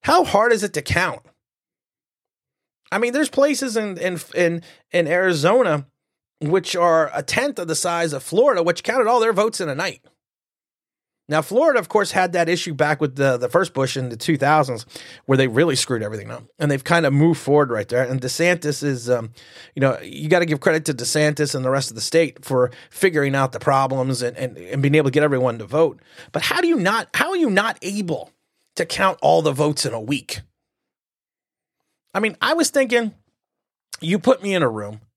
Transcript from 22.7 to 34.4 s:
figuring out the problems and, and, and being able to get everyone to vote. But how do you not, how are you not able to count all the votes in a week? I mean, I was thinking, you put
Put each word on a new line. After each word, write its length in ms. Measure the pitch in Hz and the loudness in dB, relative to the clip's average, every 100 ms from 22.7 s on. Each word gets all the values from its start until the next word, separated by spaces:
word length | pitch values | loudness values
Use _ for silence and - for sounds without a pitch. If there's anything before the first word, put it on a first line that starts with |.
| - - | -2 -20
figuring 440 | - 190 156 139 139 | 0 2 2 0 2
out 160 | 135 | 0
the 80 | - | 0
problems 640 | - 135 135 135 127 127 | 0 2 2 0 -2 -2
and, 160 | 120 123 | -4 -6
and, 200 | 127 - | -10 -10
and 240 | 87 139 | -8 -2
being 140 | 139 151 | 2 4
able 140 | 139 | 4
to 40 | |
get 100 | 135 | 2
everyone 340 | 151 135 127 117 | 2 0 -2 -4
to 80 | 101 | -4
vote. 340 | 147 160 - _ - - | 0 0 -2 _ -20 -10
But 120 | 156 | -6
how 180 | - 349 | -2 0
do 60 | 339 | 2
you 80 | 320 | 2
not, 320 | 180 220 - | 2 -2 -4
how 180 | - 311 | -4 -2
are 40 | 381 | 0
you 140 | 294 | 0
not 280 | 190 220 - | 0 -2 -6
able 500 | 185 202 180 131 82 _ _ _ _ - | -8 -6 -6 -6 -10 _ _ _ _ -8
to 80 | 143 | -6
count 320 | - 196 180 | 0 0 2
all 200 | 147 165 | 2 4
the 100 | 151 | 2
votes 340 | 135 151 147 139 | 0 -2 0 -4
in 80 | |
a 60 | 113 | -6
week? 420 | 110 143 - - - _ _ _ _ _ _ _ _ _ _ _ _ _ _ _ _ | -6 -6 -6 -14 -14 _ _ _ _ _ _ _ _ _ _ _ _ _ _ _ _
I 80 | - | -4
mean, 160 | 214 - | -4 -2
I 120 | 240 | -2
was 160 | 330 320 | 0 0
thinking, 440 | 277 262 240 220 - _ _ _ _ _ _ _ - | 0 2 0 -2 -8 _ _ _ _ _ _ _ -10
you 180 | 160 202 | -2 0
put 240 | 233 262 | 2 2